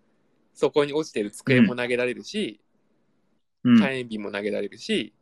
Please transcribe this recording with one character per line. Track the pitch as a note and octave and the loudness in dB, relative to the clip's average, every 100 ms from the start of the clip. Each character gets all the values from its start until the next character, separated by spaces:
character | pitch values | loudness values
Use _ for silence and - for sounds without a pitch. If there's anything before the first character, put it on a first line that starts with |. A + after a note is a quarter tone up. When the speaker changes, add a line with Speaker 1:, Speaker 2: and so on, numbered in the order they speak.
| _ _ _ _ _ | _ _ _ _ _
Speaker 1:
そ | - C#3+ | -2 0
こ | D3+ | 2
に | D3 | 0
落 | C#3+ D#3 | -2 -4
ち | |
て | A#2+ | -4
る | G#2 | -6
机 | - - B2+ | -6 2 4
も | G#2+ B2 | 4 2
投 | B2 | -2
げ | B2 | -2
ら | B2 | -2
れ | |
る | G#2+ | -4
し、 | G#2 G#3+ E3 - _ _ _ _ _ _ _ _ _ _ | -8 -6 -6 -8 _ _ _ _ _ _ _ _ _ _
Speaker 2:
う | B2+ | 6
ん。 | A#2+ | 6
う | |
ん。 | |
Speaker 1:
火 | A#2+ | 6
炎 | C3 | -2
瓶 | B2 G#2+ | -6 -8
も | G2+ | -8
投 | G2+ | -6
げ | G#2+ | -4
ら | G#2 | -4
れ | G2+ | -6
る | G2 | -10
し、 | - G#3 A2+ _ | -6 -4 -6 _